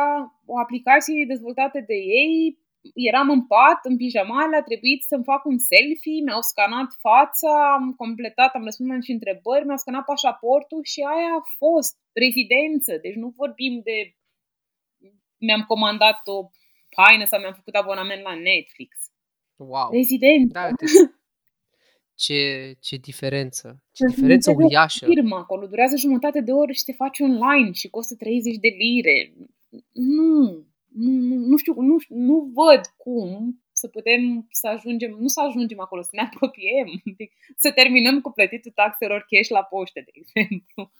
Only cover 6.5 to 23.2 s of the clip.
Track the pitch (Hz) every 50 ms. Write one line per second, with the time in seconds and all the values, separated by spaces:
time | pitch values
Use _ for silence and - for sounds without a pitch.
6.5 | - 214 202 208 233 247 269 254 - - - 214 226 262 302 302 - - 320 311
7.5 | 302 294 294 285 277 269 262 254 254 - 240 226 233 220 240 220 - - 254 262
8.5 | 262 254 220 220 220 - 254 262 262 254 240 - 247 226 214 196 190 185 _ 226
9.5 | 262 294 294 285 277 269 - 262 247 269 269 - 285 277 277 254 - - - 233
10.5 | 262 294 294 - 320 320 285 - - - 277 285 311 330 339 339 330 320 311 -
11.5 | - - 285 311 339 320 - - - _ _ _ _ 226 247 262 - 254 240 196
12.5 | 240 269 302 311 311 277 - - 175 156 - 180 208 226 226 247 240 247 285 269
13.5 | 226 - 254 262 247 240 208 226 220 214 208 185 _ _ _ _ _ _ _ _
14.5 | _ _ _ _ _ _ _ _ _ _ _ _ _ _ _ _ _ _ 220 220
15.5 | 214 214 214 - 220 214 214 208 214 214 208 220 214 - - 202 196 196 190 -
16.5 | _ _ _ _ _ _ _ _ _ - 185 208 220 214 208 - 220 196 196 190
17.5 | 190 - _ - 202 202 190 196 196 190 185 196 196 196 196 190 175 165 170 185
18.5 | 190 170 - _ _ - - - _ - - - _ _ _ _ _ _ _ _
19.5 | _ - 139 131 127 135 127 117 - 247 262 - 262 233 254 277 311 294 254 240
20.5 | - 175 180 240 247 - 320 311 302 381 339 262 - _ _ _ _ _ _ _
21.5 | _ _ _ _ _ _ _ _ _ _ _ _ _ - - - 147 143 139 139
22.5 | 135 131 131 135 131 127 - - 147 131 - 143 135 -